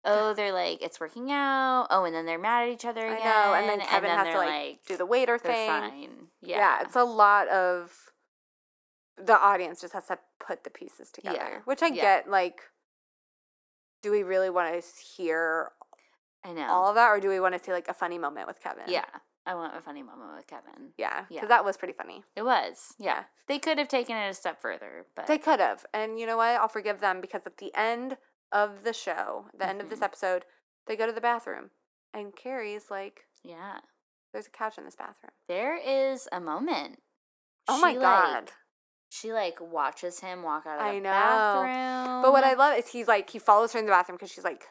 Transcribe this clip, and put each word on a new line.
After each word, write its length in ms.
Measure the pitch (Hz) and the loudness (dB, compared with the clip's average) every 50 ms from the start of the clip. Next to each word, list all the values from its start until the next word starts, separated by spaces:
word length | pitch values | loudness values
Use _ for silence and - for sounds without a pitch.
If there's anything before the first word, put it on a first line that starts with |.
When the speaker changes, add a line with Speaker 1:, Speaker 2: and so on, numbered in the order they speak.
| - | 2
Speaker 1:
oh, 280 | 202 208 214 214 214 | 2 2 4 2 0
they're 200 | 214 196 208 202 | 0 0 -2 -2
like, 280 | 190 180 175 175 165 - | 0 -2 -2 -2 -4 -6
it's 200 | - 165 - - | -8 -10 -8 -10
working 320 | 165 156 - 233 247 269 | -12 -12 -10 -10 -6 -4
out. 560 | 285 285 277 277 269 269 262 262 254 254 240 - | -2 -2 0 0 0 2 2 2 2 2 2 4
Oh, 140 | - 190 185 | 2 2 2
and 100 | 170 165 | 2 -2
then 100 | 165 165 | -4 -4
they're 140 | 165 165 165 | -4 -4 -2
mad 240 | 185 220 233 240 240 240 | 0 0 2 2 0 0
at 0 | |
each 160 | 247 226 - | -4 -4 -6
other 200 | 233 226 226 220 220 | -8 -6 -4 -4 -4
Speaker 2:
I 60 | 214 | -4
Speaker 1:
again. 80 | 220 226 | -2 0
Speaker 2:
know, 300 | 226 220 214 208 202 190 | 4 4 6 6 6 4
and 140 | 170 202 208 | 4 2 2
then 120 | 208 202 | -2 -2
Kevin 140 | - - - | 0 0 0
Speaker 1:
and 100 | 196 190 | 2 2
then 140 | 185 170 185 | 2 2 2
Speaker 2:
has 80 | 196 | 2
to, 120 | 170 165 190 | 2 2 0
Speaker 1:
they're 0 | |
Speaker 2:
like, 100 | 180 151 151 147 147 143 143 | 0 0 -2 -4 -6 -8 -12
Speaker 1:
like, 80 | _ _ | _ _
Speaker 2:
do 100 | - 190 | -10 -6
the 80 | 165 180 | -6 0
waiter 300 | 185 233 254 254 233 240 233 | 2 4 4 4 4 2 0
Speaker 1:
they're 140 | - - | 0 0
Speaker 2:
thing. 160 | 240 226 220 180 | 0 0 0 0
Speaker 1:
fine. 600 | 156 147 120 113 135 143 135 127 - - - _ _ _ | 0 -2 -2 -6 -10 -12 -16 -18 -18 -20 -20 _ _ _
Speaker 2:
Yeah, 160 | - 180 175 208 | -10 -4 0 2
Speaker 1:
Yeah. 240 | 208 180 131 - | 4 4 4 2
Speaker 2:
it's 120 | - - - | -2 -2 2
a 60 | 247 247 | 2 2
lot 440 | 240 226 220 208 202 208 202 180 - | 2 6 6 8 8 8 4 4 2
of, 640 | - 190 185 180 180 175 175 175 - - - - _ _ _ _ _ _ _ _ _ _ _ _ _ _ _ _ _ _ _ _ _ | 2 2 2 2 0 -2 -6 -12 -18 -20 -20 -20 _ _ _ _ _ _ _ _ _ _ _ _ _ _ _ _ _ _ _ _ _
the 200 | - 196 220 220 | -8 4 6 6
audience 440 | 196 - 202 202 185 180 160 151 - | 8 8 6 4 4 -2 -4 -8 -12
just 120 | - 170 - | -12 -10 -10
has 120 | - - | -10 -8
to 120 | - 185 - _ _ _ _ | -8 -10 -10 _ _ _ _
put 240 | - - 185 - | -12 -12 -12 -10
the 80 | _ - | _ -18
pieces 400 | _ - - - - - - - | _ -16 -18 -18 -18 -20 -20 -20
together, 260 | - - - - 175 | -20 -12 -8 -6 -6
Speaker 1:
Yeah. 240 | - - - - - 220 | -6 -6 -8 -10 -10 -6
Speaker 2:
which 180 | 247 277 269 | -6 -2 0
I 40 | 330 330 | 0 0
Speaker 1:
Yeah. 140 | 269 180 | 0 2
Speaker 2:
get, 280 | - 202 190 156 - - | 4 4 4 4 2 2
like, 400 | 196 190 180 180 - - - - _ _ _ _ _ _ _ _ _ _ _ _ _ _ _ _ _ _ _ _ _ _ _ _ _ _ | 0 2 2 0 -6 -12 -20 -20 _ _ _ _ _ _ _ _ _ _ _ _ _ _ _ _ _ _ _ _ _ _ _ _ _ _
do 80 | - 208 | -2 0
we 100 | 208 208 | 0 0
really 280 | 196 180 190 185 190 185 | 0 2 0 2 2 2
wanna 260 | 175 180 175 160 170 | 0 0 0 0 -4
s-, 220 | 175 165 - - - - - - | -6 -8 -10 -16 -16 -16 -18 -12
hear 560 | - 180 160 160 165 165 160 160 165 - - _ _ - _ - _ _ _ _ _ _ _ _ _ - | -6 -4 -2 0 0 0 0 0 -2 -4 -6 _ _ -20 _ -20 _ _ _ _ _ _ _ _ _ -18
Speaker 1:
I 80 | 185 | -12
know. 160 | 170 160 156 - | -10 -8 -2 0
Speaker 2:
all 180 | 175 180 185 202 | 2 4 4 4
of 40 | 208 | 4
that, 140 | 226 240 233 | 6 6 6
or 100 | 214 202 | 4 4
do 100 | 196 196 | 2 0
we 120 | 190 185 | 0 2
wanna 180 | 185 185 180 175 | 0 0 0 -2
see, 140 | - - | -6 -6
like, 160 | 180 175 165 - | -6 -6 -4 -8
a 60 | 180 | -6
funny 240 | - 185 175 175 170 | -6 -6 -6 -6 -6
moment 280 | 165 143 151 120 - | -6 -6 -6 -8 -12
with 140 | - - _ | -12 -14 _
Kevin? 240 | - - - - - | -12 -14 -12 -12 -8
Speaker 1:
Yeah. 200 | - 180 160 - - - - _ _ _ _ _ | -4 -4 -4 -4 -6 -14 -20 _ _ _ _ _
I 100 | 185 185 | -10 -8
want 180 | 175 165 151 - | -8 -8 -10 -12
a 40 | 160 | -14
funny 240 | 165 156 147 143 135 | -14 -16 -16 -16 -18
moment 320 | 113 - 127 117 85 76 | -20 -20 -20 -20 -18 -18
with 100 | 82 - | -20 -20
Kevin. 460 | - 156 127 _ - - - - - _ | -18 -20 -20 _ -20 -20 -20 -20 -20 _
Speaker 2:
Yeah, 260 | - - - - - | -8 -8 -6 -6 -8
'cause 40 | 196 - | -10 -12
Speaker 1:
Yeah. 160 | 170 151 - | -12 -10 2
Speaker 2:
that 180 | 208 240 233 208 | 4 4 4 4
was 120 | 196 185 | 0 -4
pretty 180 | - - - - | -4 -8 -10 -10
funny. 280 | - 90 87 - - _ _ _ | -6 -6 -6 -6 -6 _ _ _
Speaker 1:
It 60 | 202 | -6
was, 520 | 220 247 254 190 120 87 - - - - - _ | 0 2 2 2 0 -2 -8 -12 -16 -16 -16 _
yeah. 160 | 202 180 117 | -4 -4 -4
Speaker 2:
Yeah. 80 | 76 - _ _ _ _ - | -4 -6 _ _ _ _ -6
Speaker 1:
They 100 | 277 285 | -4 -2
could 200 | - 320 311 285 | 0 0 0 0
have 100 | 285 277 | -2 -2
taken 280 | - 254 240 - 233 | -2 -2 -2 -4 -6
it 120 | 220 208 196 | -6 -6 -6
a 60 | 190 | -8
step 260 | - - 180 156 _ | -6 -8 -8 -10 _
further, 460 | - 117 87 - - - - 85 - _ _ | -10 -10 -10 -10 -14 -18 -18 -20 -20 _ _
but 100 | - - | -10 -2
Speaker 2:
They 120 | - 302 302 | -2 -2 0
could 200 | 302 311 302 220 | 2 0 2 4
have. 260 | 180 120 101 - - - | 2 0 0 -4 -10 -10
And 280 | - 214 220 220 220 226 | -8 -8 -6 -6 -8 -8
you 60 | 233 | -6
know 100 | 226 226 | -4 0
what? 140 | 226 226 233 240 233 | 0 2 2 2 2
I'll 80 | 220 214 | 0 0
forgive 320 | - 214 196 214 202 190 | -2 -4 -4 -4 -4 0
them 200 | 208 196 185 185 | 0 -2 -2 -2
because 240 | 185 - - 190 - | -6 -10 -10 -10 -10
at 100 | - _ | -12 _
the 180 | - 202 175 - | -14 -16 -8 -4
end 440 | - 214 226 233 240 247 262 262 - _ _ _ _ _ _ | -2 -2 -2 -2 -4 -6 -10 -10 -12 _ _ _ _ _ _
of 320 | - 208 208 208 202 202 202 | 2 2 2 0 -2 -8 -8
the 80 | 233 | -6
show, 580 | 220 - - 190 165 - - - - - 202 214 _ | -6 -6 -6 -6 -4 -4 -4 -6 -6 -10 -12 -16 _
the 120 | - 190 | -6 -6
end 140 | 190 190 202 | -6 -4 -6
of 80 | 202 208 | -10 -12
this 80 | 220 208 | -6 -4
Speaker 1:
Mm-hmm. 60 | 208 | -4
Speaker 2:
episode, 420 | 196 - - - 185 185 180 - _ _ _ _ _ _ _ _ | -4 -4 -4 -4 -2 -2 -2 -4 _ _ _ _ _ _ _ _
they 80 | - 220 | -10 -4
go 120 | 214 226 | -4 -4
to 60 | 226 | -4
the 80 | 226 226 | -4 -2
bathroom. 500 | 226 240 240 233 - - - - - 196 _ _ _ _ _ _ _ _ - | 0 0 0 -2 -4 -10 -12 -12 -14 -18 _ _ _ _ _ _ _ _ -14
And 200 | 214 208 202 202 | -14 -14 -14 -16
Carrie's 540 | - _ 247 269 254 220 208 208 208 208 - | -16 _ -10 -8 -8 -8 -8 -10 -12 -12 -12
like, 340 | 202 196 196 202 _ - _ _ _ _ | -10 -10 -10 -12 _ -20 _ _ _ _
Speaker 1:
Yeah. 380 | _ 175 170 165 180 202 - - _ _ _ _ _ _ _ _ _ _ | _ -20 -18 -16 -16 -14 -16 -16 _ _ _ _ _ _ _ _ _ _
Speaker 2:
"There's 140 | - 214 214 | -16 -16 -16
a 40 | - | -16
couch 280 | - - 220 220 214 - | -10 -8 -8 -8 -8 -10
in 60 | - | -20
this 100 | - - | -20 -18
bathroom." 380 | _ - - - _ - - _ _ _ - | _ -16 -16 -16 _ -20 -20 _ _ _ -8
Speaker 1:
There 280 | 175 185 226 277 320 | -6 -4 -2 -4 -4
is 520 | 339 - 254 269 269 269 269 269 254 - - | -4 -4 -2 0 0 0 0 -2 -6 -8 -10
a 80 | - 185 | -10 -8
moment. 600 | 175 160 151 180 262 339 294 165 143 - - _ _ _ _ _ _ _ _ _ _ _ _ _ _ | -6 -6 -6 -4 -4 -4 -4 -4 -6 -8 -16 _ _ _ _ _ _ _ _ _ _ _ _ _ _
Speaker 2:
Oh 120 | - 269 277 | -2 2 4
my 120 | 359 339 254 | 4 4 4
Speaker 1:
She, 40 | 254 | 4
Speaker 2:
God. 340 | 262 185 190 190 180 160 147 120 - | 4 6 6 6 6 4 0 -4 -6
Speaker 1:
like, 100 | - - _ _ _ _ _ _ _ _ _ _ _ | -10 -20 _ _ _ _ _ _ _ _ _ _ _
she, 240 | - - - 220 | -16 -12 -10 -4
like, 280 | 226 220 202 175 165 - | -4 -2 -2 -4 -6 -10
watches 600 | 175 170 170 156 143 135 - - - 175 175 - | -14 -8 -4 -2 -2 -2 -4 -6 -10 -10 -10 -8
him 220 | 185 185 180 180 175 | -10 -10 -12 -8 -6
walk 200 | 160 151 156 - | -6 -6 -6 -6
out 120 | 156 151 147 | -8 -6 -4
of 60 | - | -4
Speaker 2:
I 60 | 208 | -4
Speaker 1:
the 80 | 202 202 | -4 -4
Speaker 2:
know. 100 | 196 190 | -2 0
Speaker 1:
bathroom. 1120 | 190 196 202 - 220 220 220 208 202 190 - 254 254 254 254 254 254 254 254 254 254 254 | 2 4 4 6 6 4 4 4 2 2 0 0 -2 -4 -4 -4 -4 -4 -4 -4 -2 6
Speaker 2:
But 80 | 254 262 | 8 8
what 120 | 277 269 262 | 10 10 8
I 80 | 269 262 | 8 8
love 240 | 254 277 294 277 240 | 6 6 6 6 2
is 100 | 233 - | -2 -4
he's 200 | - 240 226 220 | -6 -4 2 4
like, 220 | 220 202 190 - | 4 2 2 -4
he 80 | - 220 | -12 0
follows 320 | - - 208 208 233 226 | 6 8 8 8 8 4
her 80 | - 233 | 0 -2
in 60 | 220 | 2
the 40 | 214 | 4
bathroom 240 | 196 180 180 - 180 180 | 4 4 4 2 -6 -14
'cause 120 | 202 185 | -14 -16
she's 140 | - - 190 | -16 -6 -4
like 260 | 180 143 - - - | -4 -4 -4 -14 -20